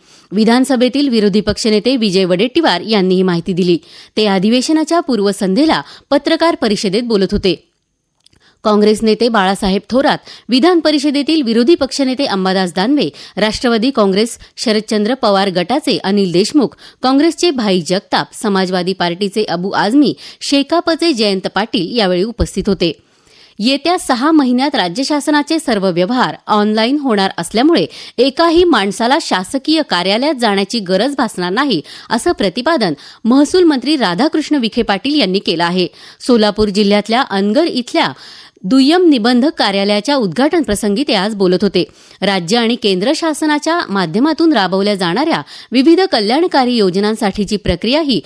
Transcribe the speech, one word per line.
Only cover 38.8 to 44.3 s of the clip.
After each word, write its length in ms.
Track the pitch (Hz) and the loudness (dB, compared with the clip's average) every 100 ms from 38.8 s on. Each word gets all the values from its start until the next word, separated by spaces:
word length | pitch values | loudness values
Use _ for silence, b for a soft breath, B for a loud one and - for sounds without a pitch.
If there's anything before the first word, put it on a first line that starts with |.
| 269 359 349 | 4 4 4
निबंधक 420 | 262 226 247 285 311 | 4 2 2 0 0
कार्यालयाच्या 580 | 226 196 202 208 240 285 | -2 0 0 0 0 0
उद्घाटन 460 | 202 156 294 349 | 0 0 0 0
प्रसंगी 420 | 247 202 208 202 294 | 0 -2 -2 -2 0
ते 60 | |
आज 200 | 214 208 | 0 -2
बोलत 240 | 208 185 180 | 0 2 2
होते. 220 | 202 185 156 B B B | 2 0 -2 B B B
राज्य 380 | 190 190 170 233 | -2 -2 -2 0
आणि 180 | 226 240 | 0 0
केंद्र 360 | 208 185 220 320 | 0 0 0 -2
शासनाच्या 640 | 330 294 311 294 311 339 - | -2 -2 -2 -2 -2 -4 -2
माध्यमातून 640 | 196 170 190 302 | -4 -2 0 0